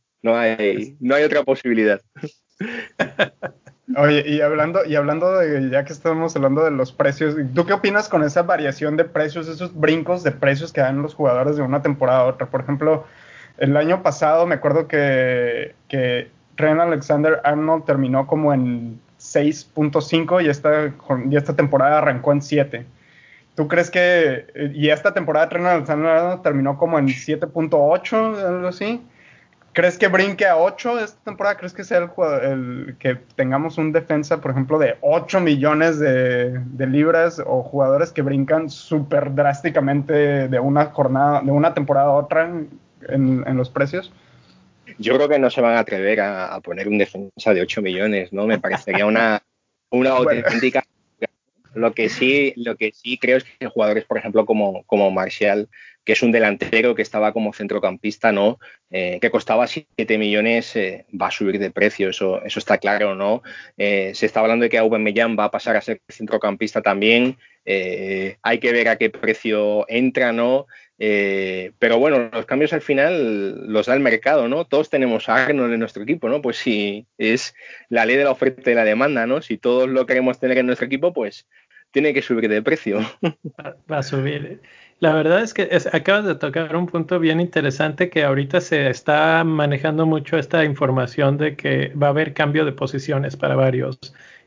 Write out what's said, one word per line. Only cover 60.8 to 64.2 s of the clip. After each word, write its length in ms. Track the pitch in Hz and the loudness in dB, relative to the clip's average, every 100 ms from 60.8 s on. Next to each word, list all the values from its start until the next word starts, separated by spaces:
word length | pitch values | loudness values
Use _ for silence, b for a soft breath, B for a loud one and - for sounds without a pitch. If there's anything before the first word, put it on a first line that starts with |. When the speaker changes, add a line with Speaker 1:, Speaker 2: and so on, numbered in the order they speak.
| 92 92 - 92 | -4 -6 -14 -6
Speaker 1:
va 80 | 92 | -4
a 40 | |
subir 260 | - 101 98 | -2 -2 -2
de 120 | 95 | -4
precio, 380 | 95 104 - 95 | 0 0 0 -4
eso, 340 | - 95 92 | -2 -2 -2
eso 160 | 104 101 | -6 -10
está 180 | - 101 | -2 0
claro, 380 | 101 101 104 95 | 0 0 -2 -2
¿no? 260 | 101 120 B B B - | -2 -2 B B B -4
Eh, 360 | 101 98 95 | 0 0 -2
se 120 | 98 | -2